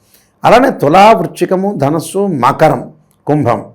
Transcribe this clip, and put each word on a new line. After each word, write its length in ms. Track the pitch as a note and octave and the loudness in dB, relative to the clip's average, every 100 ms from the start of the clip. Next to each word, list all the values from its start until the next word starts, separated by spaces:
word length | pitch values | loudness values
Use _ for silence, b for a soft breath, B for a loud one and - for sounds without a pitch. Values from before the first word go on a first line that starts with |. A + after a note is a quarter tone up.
| _ _ _ _ - | _ _ _ _ 2
అలానే 240 | A3 C4+ | 2 2
తులా, 420 | - C#3 F3+ G#3 | 0 0 4 4
వృశ్చికము, 600 | G#3 D#3+ - F3+ F#3 G3 G#3 | 4 -2 -6 -4 -4 -4 -4
ధనస్సు, 400 | C3+ D#3+ - F#3+ | -4 -4 -6 -6
మకరం, 760 | G3+ D3 B2 D3 D#3 B2+ - _ _ _ - | -4 0 -2 2 0 0 -8 _ _ _ -4
కుంభం, 380 | D3 A#2+ G#2+ F2+ | -2 -2 -4 -6